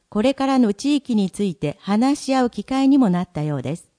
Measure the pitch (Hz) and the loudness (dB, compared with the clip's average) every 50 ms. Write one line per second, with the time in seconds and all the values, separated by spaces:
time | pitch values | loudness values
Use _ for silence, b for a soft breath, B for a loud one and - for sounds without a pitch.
0 | _ _ - 208 214 262 269 - 269 269 269 262 247 208 208 - - 277 294 277 | _ _ -4 -2 0 0 0 0 0 0 2 2 2 2 0 -2 -2 -2 -2 -2
1 | - - 240 214 196 180 - - 208 196 160 - - 147 - _ - - 202 214 | -2 -2 -2 0 -2 -2 -2 -4 -4 -4 -4 -4 -6 -6 -6 _ -6 -2 0 0
2 | 240 269 285 - - - 269 262 254 240 - - - - 262 269 269 269 277 285 | 2 0 0 -2 -2 -2 0 0 0 0 -2 -6 -8 -6 -2 0 2 4 4 4
3 | 262 196 180 175 180 - - 156 147 151 147 139 113 120 156 170 - _ _ | 4 4 2 0 -2 -4 -6 -6 -4 -4 -4 -6 -6 -6 -8 -10 -12 _ _